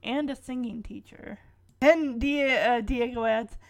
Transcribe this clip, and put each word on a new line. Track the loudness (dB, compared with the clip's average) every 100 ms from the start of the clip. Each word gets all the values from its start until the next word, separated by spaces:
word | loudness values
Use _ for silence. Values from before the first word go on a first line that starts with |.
and | -4 -4 -4
a |
singing | -6 -8 -8 -6 -8
teacher. | -10 -14 -16 -18 -14 -14 -18 _ _ _
And | 6 6 2 -2
Di-, | -2 0 2
uh, | 2 2 2
Diego | 0 -2 -2 0
adds | 0 0 -2 -12